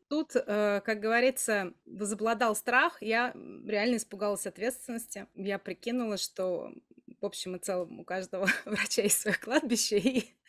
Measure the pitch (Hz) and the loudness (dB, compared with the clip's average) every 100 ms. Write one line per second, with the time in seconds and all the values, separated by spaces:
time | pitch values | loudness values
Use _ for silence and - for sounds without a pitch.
0 | - 302 311 247 - 208 208 202 202 214 | -4 -2 0 0 0 2 2 2 0 -2
1 | 214 233 254 262 - 208 185 - - 185 | 2 4 4 2 0 0 -2 -8 -16 -8
2 | 202 208 220 226 233 208 - 247 330 - | -6 -2 0 4 2 2 2 4 4 2
3 | 208 226 247 - - 95 - 208 220 240 | 0 2 2 -2 -14 -12 -2 2 2 2
4 | - 196 208 196 196 175 220 - - 233 | -2 -4 -2 -2 -4 -4 -4 -4 -6 -10
5 | - 196 196 - 196 196 - 175 - 247 | -10 -12 -12 -8 -4 -4 -6 -8 -4 -2
6 | 226 196 - - 185 175 - - - - | -2 -2 -4 -2 -2 -2 -4 -12 -20 -20
7 | - - 208 - 185 185 - 180 170 160 | -20 -8 -8 -6 -8 -6 -4 -4 -4 -8
8 | - 185 185 185 190 180 - 214 208 - | -8 -8 -6 -2 0 0 -2 -4 0 2
9 | 202 - - 185 - 277 302 226 - 202 | 2 2 2 -2 0 0 2 2 2 2
10 | 196 254 - _ | 2 2 -2 _